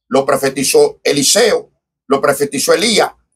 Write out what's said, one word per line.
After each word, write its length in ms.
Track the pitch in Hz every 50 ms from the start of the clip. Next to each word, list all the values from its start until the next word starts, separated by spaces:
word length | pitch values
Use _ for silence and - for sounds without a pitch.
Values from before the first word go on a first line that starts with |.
| _ -
lo 180 | 120 135 135
profetizó 720 | 143 139 131 135 135 135 139 131 - - 147 147 143 - _ -
Eliseo, 680 | - 143 143 135 - - 208 240 208 170 - - - _ _ _ _ _ _ _
lo 140 | - 135 139
profetizó 520 | - 143 - - 147 143 - 131 - 247 247
Elías 380 | - 208 240 208 175 - - - _ _ _ _